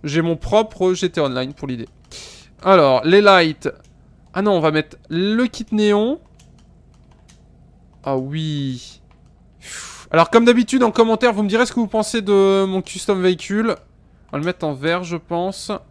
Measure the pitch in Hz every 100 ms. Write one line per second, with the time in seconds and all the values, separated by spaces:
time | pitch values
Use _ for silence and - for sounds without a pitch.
0 | 151 156 165 160 117 208 220 - 185 185
1 | 180 - 139 127 131 143 135 123 110 _
2 | _ - - - - _ 185 190 143 127
3 | 147 196 202 190 160 151 147 - _ _
4 | _ _ _ 185 208 185 156 156 151 -
5 | _ 165 196 220 247 - 220 214 208 208
6 | 226 311 _ _ - _ _ _ _ _
7 | - _ _ _ _ _ - _ _ _
8 | 139 135 135 156 160 147 135 127 - -
9 | _ _ _ _ _ _ - - - -
10 | - 160 165 233 233 240 226 254 233 220
11 | 226 220 247 202 208 220 240 247 220 220
12 | 208 226 196 202 196 196 190 190 - 185
13 | - 196 185 180 - 202 226 - _ _
14 | _ _ _ 143 165 175 160 135 151 175
15 | 175 170 _ 170 185 190 - 202 -